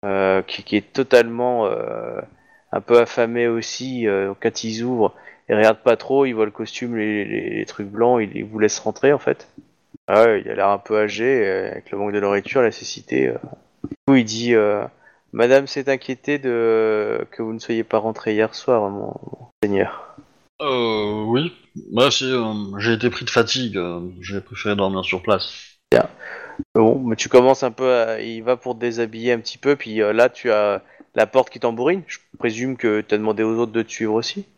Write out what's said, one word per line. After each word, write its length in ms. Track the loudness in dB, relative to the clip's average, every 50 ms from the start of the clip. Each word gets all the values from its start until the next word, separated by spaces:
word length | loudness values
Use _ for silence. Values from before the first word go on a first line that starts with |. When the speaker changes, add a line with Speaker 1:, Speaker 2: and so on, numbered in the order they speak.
| -4
Speaker 1:
euh, 360 | -4 -2 0 2 2 2 0 0
qui, 200 | -4 -10 -14 -8
qui 140 | -4 -4 -4
est 160 | -4 _ _
totalement, 720 | -4 0 6 6 6 6 4 0 -2 -2 -2 0 0 0
euh, 540 | 0 -2 -4 -6 -8 -8 -8 -8 -8 -8 -10 -12 -12 _ _ _ _ _ _ _ _
un 100 | -6 -6
peu 180 | 0 4 4 4
affamé 480 | 6 4 0 -2 -2 0 0 0 0 0
aussi. 600 | 0 -2 -4 -8 -10 -10 -10 -8 -6 -2 0 0
Euh, 260 | 0 0 -2 -4 -6 _
quand 220 | -4 -4 -4 -4 -8
ils 200 | -6 -6 -6 -4
ouvrent, 300 | -4 0 0 0 0 -2 -6 -20 -20 -20 _ _ _
il 60 | 2
regarde 240 | 4 6 4 4 4
pas 180 | _ 2 2 2
trop, 280 | 0 0 2 2 2
il 80 | 2 2
voit 120 | 0 -2
le 60 | -2
costume, 440 | -2 -10 -12 -10 -8 -8 -8 -6 -4 -4
les, 280 | -2 -2 -2 -4 -4
les, 240 | -4 -4 -6 -6 -4
les 140 | -6 -6 -8
trucs 220 | -8 -10 -12 -12 -10
blancs, 340 | -2 0 2 4 4 2 0
il, 120 | -2 -6
il 100 | -8 -10
vous 140 | -8 -2 0
laisse 200 | 2 2 2 0
rentrer 320 | -6 -8 -6 2 2 4 4
en 60 | 4
fait. 280 | 0 -2 -4 -4 -6 _ _ -20 -20 _ _ _ _ _ _ -20 _ 2
Ah 160 | 6 6 6
ouais, 180 | 6 6 2
il 80 | 0 -4
a 60 | -2
l'air 140 | 0 2 2
un 80 | 2 0
peu 200 | -2 -2 0 0
âgé, 480 | 0 0 -2 -2 0 0 2 2 2
euh, 260 | 0 0 -2 -4 -6
avec 200 | -8 -10 -10 -10
le 60 | -8 -6
manque 160 | -4 -2 -2
de 60 | 0
nourriture, 400 | 0 2 0 0 -2 0 0 2
la 100 | 2 2
cécité. 560 | 0 -4 -12 -12 -14 -14 -8 _ -2 0 0 0
Euh. 60 | -2 -6 -10 -14 -20 _ _ _ _ _ -14
Du 120 | -14 -14 _ _ 4
coup, 80 | 4
il 80 | 4 4
dit, 280 | 2 -4 -6 0 2 4
euh, 280 | 4 4 4 2 0 -4 -8 _ _ _ _ _ _ _ _ 0
Madame 340 | 2 4 6 6 4 4 2
s'est 220 | -8 -6 -2 -2
inquiétée 500 | -2 -2 -2 -8 -10 -8 _ -4 -4 -2
de... 880 | -2 -2 -2 0 2 2 2 4 2 2 2 0 0 -2 -2 -4 -6 -8
que 100 | -8 -8
vous 100 | -8 -6
ne 80 | -6 -10
soyez 240 | -6 -4 -2 -2 -2
pas 140 | _ 0 0
rentré 360 | 0 -2 -6 -4 -4 -2 0
hier 220 | 2 0 0 -2
soir, 340 | -6 0 2 2 2 2 0
mon, 180 | -4 -6 -8 -10
mon 400 | -10 -12 -14 -16 -16 -18 -18 -20 _ _
seigneur. 540 | -2 0 2 0 0 -2 -4 -14 -18 -20 -20 -20 -20 _ _ _ _ _ _ _
Speaker 2:
Euh, 640 | -4 -2 0 0 0 0 0 -2 -2 -2 -4 -4 -2 0
oui. 260 | 0 0 0 -2 -6 -12 _ _ _ -18 -14 -4 2
Bah, 160 | 4 4 4
c'est, 160 | 4 0 -2
euh, 280 | -2 -2 -2 -2 -2 -4 -6 -8 -8 -8 -4
j'ai 140 | 0 0 0
été 160 | 2 0 -2
pris 140 | -2 -2 -10
de 40 | -2
fatigue, 480 | 2 2 2 2 0 -4 -4 -4 -4 -4
euh, 220 | -4 -4 -6 -8 -10 -10 -14 -14
j'ai 200 | -12 -8 -8 -8
préféré 340 | -10 _ -14 -8 -4 -2 0
dormir 280 | 0 0 0 0 -2 -4
sur 160 | -4 -4 -4
place. 560 | 0 0 0 0 0 -6 -12 -16 -20 -20 _ _ _ _
Speaker 1:
Bien. 180 | 4 4 4 2 -4 -16 -16 -16 -16 -16 -16 -18 -12 -14 -14 _ _
Bon, 260 | 4 6 6 4 2
mais 160 | 0 -4 -4
tu 140 | -4 -4 6
commences 320 | 6 6 8 8 4 2 0
un 60 | -6
peu 220 | -4 -2 0 2 2
à... 260 | 2 2 0 -2 -6
il 200 | -6 -8 -10 -8 -2
va 140 | -2 -2 -2
pour 160 | -2 -8 -8
te 60 | -4
déshabiller 520 | -4 -4 -2 -2 -4 -4 -4 -4 -2 -2
un 80 | -2 -2
petit 200 | -2 -10 -14 -4
peu, 160 | 0 0 0
puis, 260 | 0 -2 -8 -2 0
euh, 100 | 0 0 4
là, 160 | 4 2 2
tu 220 | 2 -2 -2 0
as 300 | 2 2 2 2 0 -2 -6 _ -20 _ -20 _ _
la 120 | 0 0 4
porte 220 | 4 2 2 2
qui 80 | -4 -4
tambourine. 420 | -4 -4 -2 0 0 0 0 0 -4 -12
Je 100 | -16 -18 _ _ _ -6
présume 360 | -4 -4 -4 -2 -4 -6 -6 -2
que 240 | 0 0 0 0
t'as 160 | 0 _ -2 0
demandé 260 | 0 -2 0 0 0
aux 140 | 0 0 0
autres 120 | -2 -2
de 120 | -2 -4 -4
te 80 | -4
suivre 220 | -6 -6 -4 -2 -2
aussi. 320 | -2 -2 -4 -8 -10 -12 _ _